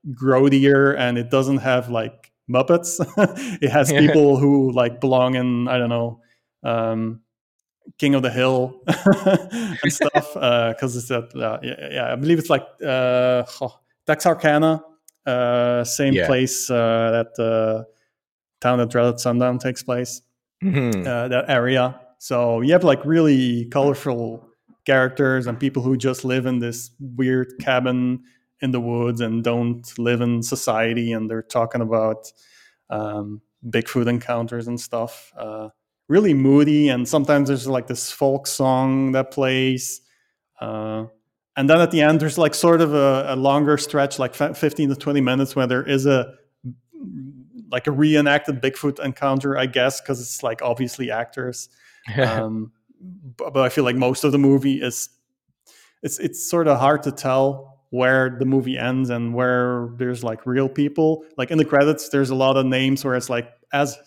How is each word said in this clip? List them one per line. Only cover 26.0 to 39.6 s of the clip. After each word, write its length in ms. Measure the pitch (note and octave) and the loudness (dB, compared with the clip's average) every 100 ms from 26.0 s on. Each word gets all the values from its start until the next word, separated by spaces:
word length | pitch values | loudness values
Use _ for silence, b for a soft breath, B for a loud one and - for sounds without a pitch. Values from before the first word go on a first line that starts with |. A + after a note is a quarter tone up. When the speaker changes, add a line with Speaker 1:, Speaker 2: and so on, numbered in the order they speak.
| C3 B2+ | -2 -4
Speaker 1:
live 220 | C3 C3 B2+ | -4 -2 -2
in 120 | B2+ | -4
this 320 | A#2+ A#2 - - | -4 -8 -14 -16
weird 540 | C3+ A#2+ C3 B2+ B2+ - | -12 -4 0 0 -2 -6
cabin 600 | - B2+ B2+ B2+ B2 B2+ b b b - | -2 0 0 0 -2 -4 b b b -8
in 120 | C3 | -4
the 80 | B2 | -2
woods 400 | A#2 A#2+ A#2+ A#2 | -2 -2 -2 -2
and 240 | A#2 A2+ | -2 -2
don't 420 | A#2+ A#2+ A#2+ A#2+ A#2+ - | -2 0 -2 -4 -10 -6
live 220 | A#2+ A#2+ | -2 0
in 220 | A#2+ A#2+ | 0 -2
society, 680 | A2+ B2+ - A2 A2+ A#2 A#2 | -2 -6 -2 0 0 -2 -2
and 180 | A2+ A2 | -4 -4
they're 120 | A2+ | -8
talking 380 | - B2 A#2 B2 | -4 -2 -2 -2
about, 520 | A2 A2+ A2 A2 - _ b b b b - | -2 0 0 -4 -10 _ b b b b -10
um, 500 | G#2+ G#2+ G#2 G#2 G#2 _ _ A#2+ | -8 -6 -8 -10 -14 _ _ -6
Bigfoot 400 | A#2 - B2+ A#2+ | -4 -2 -2 0
encounters 580 | A#2+ - A#2+ A2+ A#2+ A#2 | -2 -2 -6 -4 -8 -8
and 140 | A#2+ | -10
stuff. 520 | - A#2 A2+ - - - | -8 -6 -6 -10 -20 -16
Uh, 320 | A2 A2 G#2+ _ _ _ - | -14 -12 -14 _ _ _ 0
really 240 | E3+ G#3 | 2 4
moody, 540 | C#3 C3+ C#3+ D3 D3 D3 | 4 6 6 6 4 2
and 180 | B2 A#2+ | 2 0
sometimes 420 | D#3 C#3 D3 C#3 | 0 2 2 2
there's, 200 | C3+ B2+ | -2 -2
like, 180 | C3 A#2+ | -4 -4
this 240 | A#2+ - | -8 -8
folk 360 | - C#3 C3+ C3+ | -2 0 0 -4
song 640 | - C3 C3 C3 C3+ C3+ | -2 0 2 2 2 0
that 180 | C3 C3+ | 0 -2
plays. 720 | - C3 C3 | -2 0 2